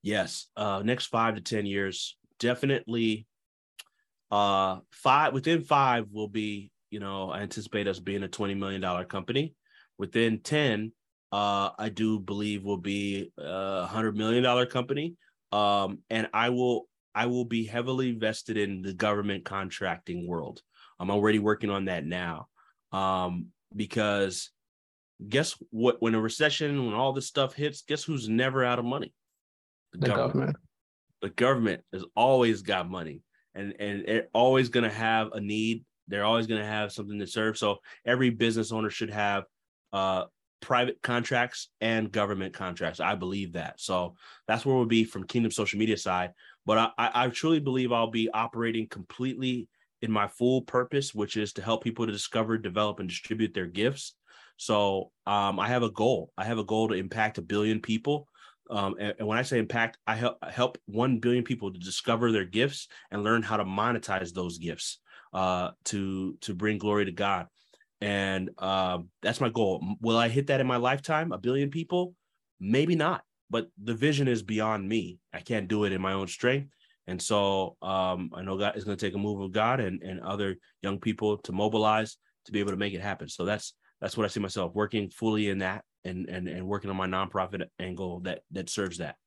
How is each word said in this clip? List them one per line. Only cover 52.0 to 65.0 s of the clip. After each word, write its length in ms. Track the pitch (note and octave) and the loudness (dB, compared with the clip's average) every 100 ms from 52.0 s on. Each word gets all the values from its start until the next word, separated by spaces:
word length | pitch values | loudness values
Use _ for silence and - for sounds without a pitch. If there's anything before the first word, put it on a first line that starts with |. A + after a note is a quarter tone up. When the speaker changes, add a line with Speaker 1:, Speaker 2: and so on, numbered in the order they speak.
| A2+ | -2
Speaker 1:
to 60 | |
discover, 460 | G2+ - A#2 A2 A2+ | -2 -2 0 0 0
develop, 400 | G2+ F#2+ G#2 G#2 | 0 0 0 -2
and 80 | F#2+ | -6
distribute 460 | F2 - A2 G#2+ | -8 -6 -2 -2
their 120 | G2 F2+ | -2 -6
gifts. 480 | F2 A2+ C#3 - _ _ - - _ | 0 0 0 -12 _ _ -20 -20 _
So, 540 | - G#2+ G2+ F#2+ - _ - | 0 2 4 0 -4 _ 0
um, 320 | G#2 G2+ F#2+ | 2 2 0
I 100 | G#2 | 0
have 160 | B2 | 2
a 60 | A2+ | 0
goal. 420 | F#2 A2 A2 E2 - | 2 2 2 -2 -8
I 80 | |
have 140 | G2 A2+ | -4 -4
a 60 | |
goal 240 | G2+ A2 A2 | 0 2 2
to 60 | |
impact 440 | F#2+ F#2 A2 A2 A2 | 0 -2 -2 -2 -2
a 40 | |
billion 380 | E2+ G2+ G#2+ A2 | -2 0 2 0
people. 480 | A2 A2 C#3+ D3 C#3+ _ - _ - | 0 0 2 -2 -4 _ -20 _ -8
Um, 280 | G#2 G2 - | -2 -2 -2
and, 160 | G#2 - | -6 -4
and 100 | G#2+ | -2
when 100 | A2 | 0
I 40 | |
say 160 | B2+ B2 | 0 0
impact, 400 | G#2+ A#2+ A#2 - - | 0 0 -2 -2 -4
I 80 | A2 | 0
help, 200 | A#2+ - | -2 -2
help 340 | - G#2 B2 - - | -10 0 0 0 -6
one 340 | G#2 B2+ A#2+ | 0 2 2
billion 240 | A#2 B2 | 2 2
people 280 | A#2 A#2+ G2+ | 0 -4 -4
to 60 | F#2 | -8
discover 540 | F2+ - - A#2 A#2+ | -8 -6 0 2 4
their 120 | A2 | 2
gifts 440 | F#2 G2+ C#3 C#3 - - - | 0 0 0 -2 -14 -18 -10
and 100 | G2+ | -4
learn 200 | G#2 A#2 | 2 2
how 140 | A2 A2 | 2 -2
to 80 | |
monetize 680 | F#2+ G2 A2+ A#2 - F#2+ F2+ | 0 0 0 0 -2 -4 -4
those 260 | F2+ F2+ E2 | -4 -6 -4
gifts, 400 | E2+ D#2 - - | -8 -6 -8 -10